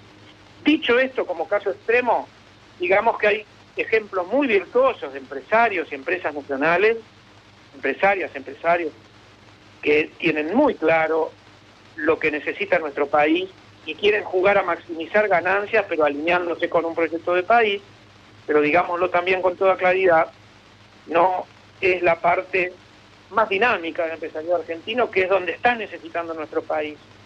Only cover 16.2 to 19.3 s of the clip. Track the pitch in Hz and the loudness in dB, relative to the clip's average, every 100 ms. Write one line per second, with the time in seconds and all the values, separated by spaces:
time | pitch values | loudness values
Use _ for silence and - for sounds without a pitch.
16.2 | 170 180 175 160 170 170 165 165 160 165 | 0 0 0 -4 -2 0 -2 -2 -4 -2
17.2 | 175 180 180 233 214 202 - - - - | -2 0 4 4 4 -2 -8 -20 -20 -20
18.2 | - - - 151 147 170 - 175 180 175 | -20 -12 0 2 4 2 0 -2 0 0
19.2 | 180 | 0